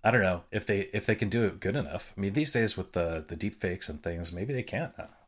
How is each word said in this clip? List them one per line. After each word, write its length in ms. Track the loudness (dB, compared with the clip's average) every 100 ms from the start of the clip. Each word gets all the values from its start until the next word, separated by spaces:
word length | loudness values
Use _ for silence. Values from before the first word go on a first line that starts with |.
I 60 | 4
don't 100 | 6
know 220 | 4 2 -2
if 120 | -6
they, 240 | 0 0 0
if 100 | -2
they 120 | 0 0
can 120 | 2
do 160 | 2
it 160 | 0 0
good 160 | -2 -2
enough. 380 | -4 -8 -10 -4
I 40 |
mean, 120 | -2
these 200 | 2 2
days 240 | 4 2 2
with 160 | -2
the, 320 | 0 0 -2 -6
the 100 | -4
deep 200 | -4 -2
fakes 320 | -4 -2 -4
and 120 | -4
things, 300 | -4 -4 -4
maybe 220 | -4 -4
they 80 | -4
can. 300 | -4 -4 -4 -8
Uh, 100 | -14 -14